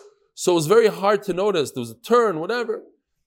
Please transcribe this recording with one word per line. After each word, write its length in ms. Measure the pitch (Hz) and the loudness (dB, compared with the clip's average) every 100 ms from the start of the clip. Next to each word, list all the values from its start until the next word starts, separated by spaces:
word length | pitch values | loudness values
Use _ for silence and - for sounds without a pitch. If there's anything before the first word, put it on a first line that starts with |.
| - _ _ | -20 _ _
so 200 | - - | -4 0
it 20 | 170 | 0
was 120 | 151 | 4
very 200 | 220 214 | 4 4
hard 340 | 175 196 208 | 2 0 0
to 100 | 185 | -2
notice. 380 | 175 208 175 127 | -2 -2 -2 -2
There 100 | 131 | -6
was 100 | 117 | -10
a 80 | 113 | -12
turn, 400 | - 240 220 156 | 0 2 2 -2
whatever. 460 | 180 240 233 - - _ _ _ | -4 -6 -6 -8 -12 _ _ _